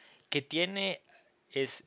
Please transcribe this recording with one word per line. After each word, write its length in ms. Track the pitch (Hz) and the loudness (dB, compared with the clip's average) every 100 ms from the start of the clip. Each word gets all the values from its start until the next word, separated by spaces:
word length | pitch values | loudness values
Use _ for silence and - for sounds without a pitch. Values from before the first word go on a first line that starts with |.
| - - _ | -20 -20 _
que 140 | 147 | -2
tiene, 580 | 139 156 180 196 196 165 _ - _ _ _ | 0 0 0 0 -4 -4 _ -20 _ _ _
es 320 | 135 131 - | -2 0 -4